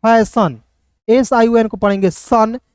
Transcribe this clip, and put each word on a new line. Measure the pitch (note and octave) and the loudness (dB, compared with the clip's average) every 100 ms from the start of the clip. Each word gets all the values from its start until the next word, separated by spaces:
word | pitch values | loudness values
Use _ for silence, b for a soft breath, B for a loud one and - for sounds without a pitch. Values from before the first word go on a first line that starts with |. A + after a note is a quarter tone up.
फैशन, | A3 A3+ G#3+ - F#3 A#2 _ _ _ _ - | 2 2 2 -2 -2 -4 _ _ _ _ 0
एस | A#3+ B3+ | 0 2
आई | A#3+ A3+ | 0 2
ओ | A#3 | 2
एन | A3 | 0
को | G3+ | -2
पढ़ेंगे | G#3 G3 F#3+ | -2 0 -2
सन | - - A#3+ A3 A#3+ _ | -4 -2 0 0 -4 _